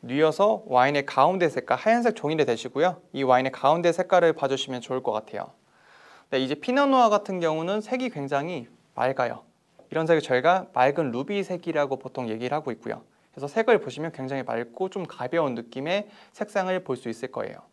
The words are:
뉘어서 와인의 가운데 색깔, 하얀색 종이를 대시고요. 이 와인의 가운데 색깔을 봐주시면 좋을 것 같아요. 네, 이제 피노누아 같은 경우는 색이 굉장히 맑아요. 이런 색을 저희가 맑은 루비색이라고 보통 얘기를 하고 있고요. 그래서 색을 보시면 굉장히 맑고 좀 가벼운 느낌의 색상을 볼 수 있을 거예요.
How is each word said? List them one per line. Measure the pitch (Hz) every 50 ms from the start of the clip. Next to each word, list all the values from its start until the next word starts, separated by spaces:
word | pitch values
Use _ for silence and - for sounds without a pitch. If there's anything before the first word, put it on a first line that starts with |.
뉘어서 | - 120 123 143 156 156 151 - 196 208 - - -
와인의 | - 127 123 123 139 147 143 139
가운데 | - - - 135 160 185 190 175 156
색깔, | - 135 - - 127 127
하얀색 | - 214 226 240 240 240 220 -
종이를 | - 151 156 156 147
대시고요. | - 120 113 - - - 139 156 180 175 - _ _ -
이 | 131 139
와인의 | 131 127 123 131 135 131
가운데 | - - 135 156 170 170 175 160
색깔을 | 170 180 - - 180 170 165 156
봐주시면 | - - 135 135 131 - - 131 127
좋을 | 117 - 127 131
것 | - 123 107
같아요. | 107 110 - - 101 - - - _ _ _ _ _ _ _ - - - - - - _ _
네, | - 131
이제 | 131 127 135
피노누아 | - - - 247 277 285 277 269 262 247 220
같은 | 208 208 208 - 190 180
경우는 | 170 160 156 160 165 175 196 214
색이 | 214 - 254 254 262 247
굉장히 | - 151 139 139 147 139 143 170 180 135 120 - - _ _ _ _
맑아요. | - 120 127 135 - 127 117 120 117 - _ _ _ _ _ _ _ - _
이런 | - 156 160
색을 | 160 170 156
저희가 | - - 131 123 123 160 180 190 180 - -
맑은 | 123 127 135 143 156 160 131
루비색이라고 | 117 123 139 - 208 202 190 - 180 175 175 175 160 151 143 131 135 131
보통 | - 127 - - 127 113
얘기를 | 110 113 120 123 143
하고 | 151 151 139
있고요. | 113 - - 113 113 - - _ _ _ _ _
그래서 | _ - 135 143
색을 | - 226 226 240 233 202
보시면 | - - 123 - - 165
굉장히 | - - 131 131 139 117 -
맑고 | - 117 117 120 117 - - 185 190
좀 | - 202 180
가벼운 | - - - 123 123 - 170 160 139 120
느낌의 | 117 117 - - 131 135 156 180 202 208 208 - - - _ _
색상을 | - 214 214 - 202 185 185 185 185 185
볼 | - 131 123
수 | - 120
있을 | 113 - - 127
거예요. | - 120 110 104 - - - _